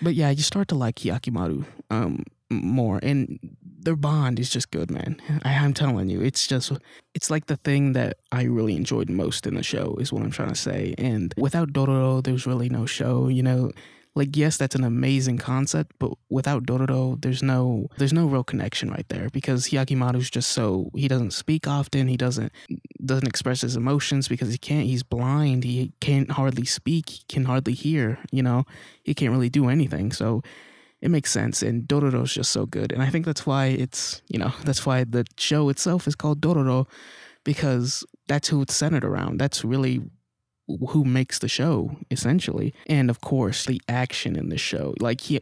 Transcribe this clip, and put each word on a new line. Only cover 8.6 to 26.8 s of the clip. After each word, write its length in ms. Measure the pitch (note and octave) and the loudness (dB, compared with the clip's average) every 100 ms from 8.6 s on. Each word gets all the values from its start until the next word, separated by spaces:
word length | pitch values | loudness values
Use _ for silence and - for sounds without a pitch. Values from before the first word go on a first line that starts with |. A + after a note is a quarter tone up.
| A2 | 2
enjoyed 340 | D#2+ - A2+ G2+ | 0 0 0 0
most 380 | F2+ D#2+ - - | 0 0 -2 -4
in 80 | |
the 80 | F#2+ | -4
show 340 | - - F#2+ - | -4 -4 -4 -4
is 120 | C3 | -2
what 120 | G#2+ | -2
I'm 80 | G#2+ | -2
trying 160 | G2 G2 | -2 -4
to 80 | - | -2
say. 400 | - F#2+ F#2+ - | -4 -2 -4 -2
And 340 | B2+ A2 F2 - | -2 0 -2 -2
without 360 | C#3 E3+ D#3+ | 0 0 0
Dororo, 520 | C#3+ C3+ C3+ C3 C3 | 0 2 2 2 2
there's 200 | C3 B2+ | 0 -2
really 240 | B2+ B2 B2 | 0 -2 0
no 180 | A#2+ A#2 | -2 -2
show, 420 | - B2 B2 B2+ | -2 0 2 2
you 160 | B2+ | 4
know? 260 | C3 B2+ B2+ - - - _ | 4 2 0 -4 -18 -20 _
Like, 220 | - C#3+ D3 | -2 0 2
yes, 200 | D3+ - | 2 2
that's 180 | C3+ | 0
an 80 | C3+ | 0
amazing 560 | B2+ A#2 C3 C3+ C3 A#2+ | 0 2 2 2 2 -2
concept, 540 | - C3 C#3 D#3 D#3 _ | -2 -2 0 0 -4 _
but 100 | C3 - _ | -6 -6 _
without 360 | C3+ C#3 C#3+ B2+ | -2 0 0 0
Dororo, 540 | B2+ C3 C3 C3 B2 | 0 2 2 0 -2
there's 180 | C3 B2+ | -2 0
no, 460 | C3+ B2+ B2+ A2+ A#2 - | 2 2 2 0 -4 0
there's 140 | C#3 | 2
no 140 | D#3+ E3 | 4 4
real 160 | C3+ | 2
connection 480 | B2 A#2 G2+ - - | 0 -2 -4 -4 -4
right 180 | - - | -6 -6
there 180 | F2+ F2+ | -6 -4
because 380 | C#3 C#3 B2+ B2+ | -4 0 0 0
Hyakimaru's 600 | C#3 C3 C3 B2 B2+ B2 | 0 2 2 2 0 0
just 220 | A#2+ - | -2 -2
so, 400 | - A2 F#2+ - - | 0 0 0 -2 -2
he 100 | C3+ | 0
doesn't 260 | C3 A2+ | 2 0
speak 360 | - - D#3 - | -2 0 0 2
often, 400 | C#3+ C#3 C#3 C3 | -2 0 2 2
he 80 | B2+ | 2
doesn't, 340 | B2+ B2+ A2+ - - - - - | 0 0 -4 -8 -10 -10 -10 -10
doesn't 240 | C3 - B2+ | -2 0 0
express 320 | - B2+ B2 | 0 -2 0
his 160 | B2 A#2+ | 0 0
emotions 500 | B2 C#3+ - C#3 C3 | 2 2 2 0 0
because 240 | B2 A#2+ | -2 -2
he 80 | A#2+ | -4
can't, 280 | - D3 B2+ | 0 0 2
he's 180 | B2+ | -2
blind, 580 | B2+ A#2+ B2 D3 D3 B2+ | -2 -2 2 2 4 2
he 300 | A#2+ B2 B2+ - | 0 -2 -2 -4
can't 320 | - C#3 C3+ | 2 2 2
hardly 320 | C#3 C3+ B2 | 0 0 0
speak, 440 | B2+ - | -2 -2